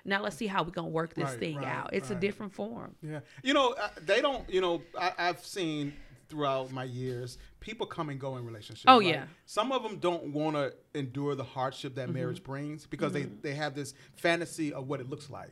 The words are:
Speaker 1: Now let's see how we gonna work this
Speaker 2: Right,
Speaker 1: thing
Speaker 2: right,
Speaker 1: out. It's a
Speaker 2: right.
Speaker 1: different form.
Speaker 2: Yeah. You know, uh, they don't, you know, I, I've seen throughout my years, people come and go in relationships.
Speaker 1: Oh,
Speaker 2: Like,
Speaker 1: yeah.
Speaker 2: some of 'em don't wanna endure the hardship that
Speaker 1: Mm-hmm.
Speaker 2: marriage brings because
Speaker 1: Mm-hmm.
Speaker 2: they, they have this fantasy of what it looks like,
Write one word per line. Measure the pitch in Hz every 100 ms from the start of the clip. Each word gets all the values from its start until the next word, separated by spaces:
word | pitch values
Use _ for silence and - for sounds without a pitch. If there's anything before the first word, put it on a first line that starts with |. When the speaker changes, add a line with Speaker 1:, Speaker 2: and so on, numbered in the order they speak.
Speaker 1:
Now | - 196
let's | 208 156
see | 220
how | 190
we | 165
gonna | 175 165
work | 160 165
this | - 170
Speaker 2:
Right, | 117
Speaker 1:
thing | 170 147
Speaker 2:
right, | -
Speaker 1:
out. | 147 -
It's | - -
a |
Speaker 2:
right. | 190
Speaker 1:
different | 196 208 208
form. | - 208 233 - -
Speaker 2:
Yeah. | 151 151 - -
You | 254
know, | 294 254 240
uh, | 208 - 156
they | 214
don't, | 294 254 -
you | 185
know, | 185 170 - -
I, | 180 -
I've | 175 170 -
seen | 208 165 151 143 147 - - -
throughout | 151 143 135 131
my | 131 131
years, | 123 127 123 123 - - -
people | - 226 196
come | - 156
and | 139
go | 135 131
in | 117
relationships. | 113 107 110 -
Speaker 1:
Oh, | 254
Speaker 2:
Like, | 185
Speaker 1:
yeah. | 151 151 - -
Speaker 2:
some | - 233
of | 262
'em | 226 185
don't | 175 170 143
wanna | 147 156 151 135 - _
endure | 147 135 123 143 135
the |
hardship | 123 135 131 131 143 123
that | 123
Speaker 1:
Mm-hmm. |
Speaker 2:
marriage | 127 127 120
brings | - 139 147 151 -
because | 147 156
Speaker 1:
Mm-hmm. | 143 135 -
Speaker 2:
they, | 151
they | 143
have | 151 139
this | 135 - - -
fantasy | 175 170 165 - 151
of | 139 131
what | 139
it | 127
looks | 143 -
like, | 95 90